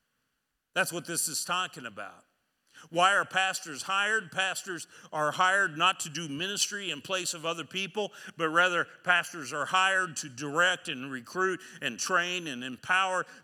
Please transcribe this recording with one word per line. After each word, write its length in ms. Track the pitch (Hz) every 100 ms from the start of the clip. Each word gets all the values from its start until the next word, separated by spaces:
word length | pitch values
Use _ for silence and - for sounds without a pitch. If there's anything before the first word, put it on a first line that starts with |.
| _ _ _ _ _ _ _
That's 200 | 175 185
what 120 | 175 165
this 220 | 170 -
is 160 | 135
talking 420 | - 180 180 160 120
about. 380 | 101 98 - _ _ _ _ _ - -
Why 220 | 165 180
are 120 | 196 160
pastors 580 | 185 190 180 170 135
hired? 480 | - 196 208 220 170
Pastors 560 | 185 190 175 196 170 - - -
are 200 | 156 151
hired 460 | 143 185 196 190 151
not 220 | 180 180
to 80 | 165
do 200 | 151 165
ministry 640 | 139 185 202 - 202 190
in 100 | 147
place 320 | - 185 175
of 120 | 170 160
other 200 | 170 147
people, 480 | 185 190 214 202 - - -
but 100 | 160
rather 400 | 165 180 175 143 -
pastors 480 | 175 175 160 175 127
are 140 | 147 135
hired 500 | 185 190 190 185 143
to 120 | 151
direct 580 | 120 143 151 180 175 -
and 240 | 135 139
recruit 480 | 127 113 180 190 180 - -
and 180 | 139 110
train 480 | - 180 175 180 165
and 160 | 123
empower 600 | 131 123 - 185 190 185 - -